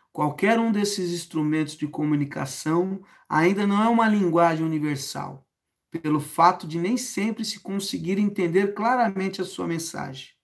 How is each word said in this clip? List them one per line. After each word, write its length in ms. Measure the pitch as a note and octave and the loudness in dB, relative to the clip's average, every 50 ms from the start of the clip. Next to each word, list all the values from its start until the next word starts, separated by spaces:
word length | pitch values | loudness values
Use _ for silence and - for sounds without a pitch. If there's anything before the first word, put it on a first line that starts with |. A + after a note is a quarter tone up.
| _ _ | _ _
qualquer 480 | - - D3+ D3 C#3+ - G3 G#3+ A#3 A3+ | -6 -4 -2 -2 -2 0 2 4 4 4
um 120 | A#3 A3+ | 2 2
desses 400 | G#3 G#3 G3+ G3+ - F#3+ F3+ F3 | 2 2 0 0 0 -2 -2 -4
instrumentos 680 | F3 E3+ - - - D#3+ D3+ D3+ D#3 D#3 D#3 D3 - - | -4 -6 -6 -6 -4 -2 0 0 0 0 -2 -4 -6 -6
de 100 | D3+ C#3+ | -8 -6
comunicação 1160 | - - D3+ D3+ D3+ D3 C#3+ C#3 - - C#3 C3+ - - - D#3 D#3+ F3 F#3 F#3+ F#3+ F#3+ - - - - _ - | -4 -2 0 0 2 0 0 -2 -4 -6 -6 -8 -8 -6 -2 0 2 2 2 0 -2 -8 -10 -16 -20 -18 _ -2
ainda 400 | D#3 D#3 E3 F3+ G3 G3+ G#3 G3+ | 2 4 4 4 4 2 2 2
não 160 | G3+ G3+ A3 | 2 2 4
é 40 | A#3 | 4
uma 220 | A#3 A3+ A3+ A3 | 4 4 4 4
linguagem 560 | G#3 G#3 F#3+ F3 E3 E3+ E3+ E3+ D#3+ D#3 D#3+ | 4 4 2 4 4 4 4 4 4 2 0
universal, 840 | D#3+ D#3+ D3+ D3 D3+ D3 C#3 - - - C#3 C#3+ C#3+ C#3+ C#3 _ _ _ _ _ _ _ _ _ _ - E3 - | 0 -2 0 -2 -2 -2 -4 -6 -8 -8 -8 -10 -10 -12 -16 _ _ _ _ _ _ _ _ _ _ -10 -6 -2
pelo 160 | D3+ D3+ D3 | 0 0 0
fato 480 | C#3+ - - - E3 F3+ F3 F3 - D#3 | -2 -2 2 4 6 6 4 2 -4 -8
de 100 | D#3+ E3+ | -6 -4
nem 200 | E3+ G3 B3 B3 | -2 0 -2 -2
sempre 460 | - - - F#3+ G3+ A3+ G#3+ - A3 | -2 -4 -4 -2 -2 -2 -2 -4 -6
se 160 | - - - | -8 -8 -10
conseguir 600 | - - G3 G3 G3 - - E3+ D#3+ F3 G3 G3 | -8 -6 -6 -4 -4 -4 -6 -6 -4 -2 0 2
entender 540 | G#3 G3+ G3+ - F3+ E3+ D#3+ F#3+ G3 G3 G3+ | 2 0 0 0 0 2 2 2 2 2 0
claramente 680 | G3+ G#3+ A#3 B3+ B3 A#3 G3+ F#3+ F#3+ F#3+ G3 F#3+ - | 0 0 2 2 4 2 2 0 -2 -4 -4 -4 -6
a 40 | F3+ | -8
sua 200 | - - - F3+ | -8 -8 -6 -4
mensagem. 640 | E3+ E3 E3 E3 - - - C#3+ C#3 C3+ C#3 - - _ _ | -4 -4 -4 -4 -6 -8 -8 -10 -10 -10 -14 -16 -18 _ _